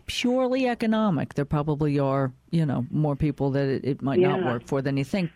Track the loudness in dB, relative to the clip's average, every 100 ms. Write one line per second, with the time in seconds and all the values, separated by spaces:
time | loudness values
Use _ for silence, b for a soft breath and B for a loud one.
0 | -8 -4 0 2 2 0 0 0 0 2
1 | 2 0 -2 -4 -2 -2 0 0 0 2
2 | 2 0 0 -4 _ 0 0 0 -2 0
3 | 0 0 -2 0 0 0 0 0 -2 -2
4 | 0 2 2 2 0 -4 -2 -2 0 -2
5 | -2 -2 -4